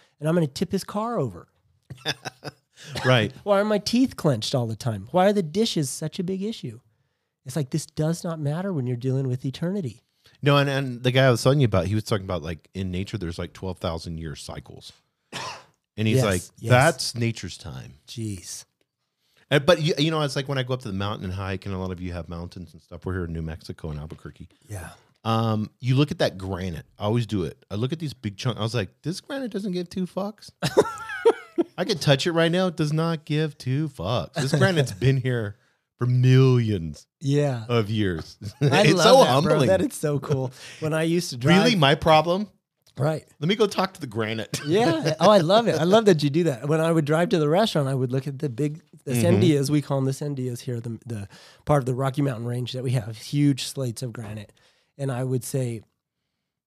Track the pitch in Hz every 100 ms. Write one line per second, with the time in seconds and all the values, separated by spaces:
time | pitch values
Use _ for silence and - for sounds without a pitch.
0 | _ - 151 175 147 - 190 - - 208
1 | 226 226 127 87 - _ _ _ - -
2 | 156 - 120 - 127 - _ _ - 139
3 | 131 123 107 - 202 196 214 208 208 240
4 | 262 - 160 110 - 135 113 110 117 104
5 | 101 180 190 208 156 180 226 170 139 -
6 | 156 - 180 190 202 226 135 113 _ _
7 | _ _ _ _ 135 160 135 156 - -
8 | 156 165 180 160 143 160 196 160 123 120
9 | 131 131 135 127 139 - 170 202 139 -
10 | _ _ _ _ 139 143 139 135 135 120
11 | 127 131 135 117 131 147 120 101 85 107
12 | - 104 95 90 76 80 _ 95 95 90
13 | 101 107 85 85 90 - 95 87 90 82
14 | 87 82 80 69 - - - - - -
15 | _ _ _ - - - - _ _ -
16 | 110 127 110 90 - - 113 123 156 165
17 | - 120 117 107 90 - 85 64 60 67
18 | - 117 110 90 - - - _ _ _
19 | _ _ _ _ - 147 143 170 156 -
20 | 160 156 147 143 139 135 123 127 120 95
21 | 101 110 95 95 95 95 101 95 92 87
22 | 90 87 82 85 87 98 85 85 - 87
23 | 92 92 85 82 80 82 - 87 80 73
24 | 76 78 - - 85 _ - 98 82 -
25 | _ _ 110 113 113 107 107 _ 123 131
26 | 147 170 131 92 95 90 92 78 - -
27 | 104 120 104 104 76 - - 101 131 160
28 | 156 - 107 98 127 107 110 117 95 _
29 | 143 - - 277 247 196 208 180 175 196
30 | 180 185 202 220 - - - - - 1077
31 | 880 784 453 - - - 339 - 190 175
32 | - 135 185 165 165 180 185 160 151 156
33 | 165 160 - 151 156 - 127 135 156 -
34 | 90 117 78 - 139 147 190 165 123 98
35 | 127 135 127 123 104 - _ _ _ -
36 | 123 127 127 127 131 123 113 98 80 71
37 | - _ 135 143 143 120 113 117 101 110
38 | 101 82 - - 98 - 143 143 208 185
39 | 226 262 214 135 151 156 - 190 269 -
40 | 151 143 - 139 127 - - - 156 156
41 | 165 170 170 127 135 180 233 208 139 151
42 | 165 156 160 185 208 _ _ _ _ -
43 | 143 156 - - 160 214 208 - 185 -
44 | 135 107 107 110 - - 147 190 254 320
45 | 165 - 185 208 156 214 220 151 170 214
46 | 208 160 147 156 156 123 147 160 165 165
47 | 143 156 175 170 147 170 220 160 135 135
48 | 127 131 147 135 151 113 151 156 - -
49 | - 120 113 104 120 143 135 151 - 139
50 | 135 135 147 139 123 120 - 117 117 110
51 | 120 110 98 - - - - 147 127 127
52 | 135 131 139 113 120 123 120 127 127 127
53 | 117 110 - 143 143 131 - 139 127 107
54 | 127 110 107 107 104 _ _ _ _ -
55 | 139 123 131 127 - 139 123 113 - _
56 | _ _ _ _ _ _